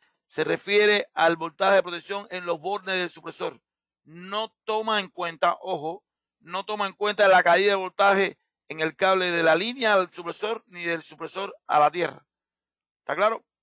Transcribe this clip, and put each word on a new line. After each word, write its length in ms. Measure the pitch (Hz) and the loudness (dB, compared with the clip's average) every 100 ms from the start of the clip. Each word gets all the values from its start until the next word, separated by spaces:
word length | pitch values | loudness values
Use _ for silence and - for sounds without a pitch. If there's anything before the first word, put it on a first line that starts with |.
| _ _ - | _ _ -10
se 180 | - | -4
refiere 680 | 156 165 - 208 208 208 - | -2 -4 0 2 4 2 -2
al 220 | - 165 165 | 0 2 2
voltaje 400 | 165 - 190 196 | -4 -2 2 4
de 60 | |
protección 440 | 180 170 - 202 196 | 2 -4 -8 -10 -8
en 160 | 180 175 | -8 -6
los 140 | 165 | -6
bornes 360 | 170 202 185 185 | -6 -6 -4 -4
del 140 | 175 | -6
supresor. 500 | 156 165 - 175 120 _ _ _ _ | -8 -14 -10 -10 -10 _ _ _ _
No 520 | _ 165 185 208 220 _ | _ -18 -8 -8 -8 _
toma 360 | - 214 220 214 | -6 -4 -2 -2
en 80 | 190 | -4
cuenta, 500 | - 170 165 175 - | -8 -8 0 0 0
ojo, 440 | 185 170 156 185 _ _ _ _ | -4 -6 -6 -10 _ _ _ _
no 240 | 165 185 | -12 -10
toma 220 | 196 208 196 | -6 -4 -4
en 60 | |
cuenta 360 | 185 208 202 196 | -4 -2 2 6
la 140 | 185 | 6
caída 280 | 175 175 202 | 6 4 4
de 40 | |
voltaje 640 | 196 185 - 202 196 185 - _ _ - | 0 -2 2 2 4 0 -4 _ _ -14
en 120 | 156 | -6
el 160 | 160 - | -6 0
cable 340 | 190 190 180 | 2 2 2
de 120 | 170 | 2
la 120 | 160 | 2
línea 400 | 160 220 269 226 | 2 0 -2 2
al 180 | 196 180 | 2 0
supresor 520 | - 170 165 214 220 _ | -6 -12 -8 -6 -6 _
ni 180 | 175 | -8
del 180 | 170 165 | -4 -4
supresor 520 | - 156 160 185 196 - - | -6 -14 -12 -8 -10 -10 0
a 120 | 151 | 4
la 120 | 147 | 4
tierra. 360 | 165 160 135 _ _ _ _ _ _ _ _ | 2 -4 -6 _ _ _ _ _ _ _ _
¿Está 140 | - | -8
claro? 300 | 151 214 - _ _ | 0 0 -2 _ _